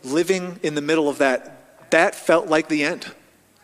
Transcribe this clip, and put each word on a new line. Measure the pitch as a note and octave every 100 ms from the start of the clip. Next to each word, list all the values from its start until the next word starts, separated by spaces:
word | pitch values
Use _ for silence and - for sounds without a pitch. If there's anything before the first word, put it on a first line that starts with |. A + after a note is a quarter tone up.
living | B2+ D3 E3+ F#3+ F3+ F3
in | D#3+ D3+
the |
middle | D3 D#3+ D3
of | C3
that, | C#3 B2+ - - - - -
that | E3 F#3+
felt | - - E3 E3
like | D#3 D#3
the | D#3
end | D3 E3+ - - _ _ _ _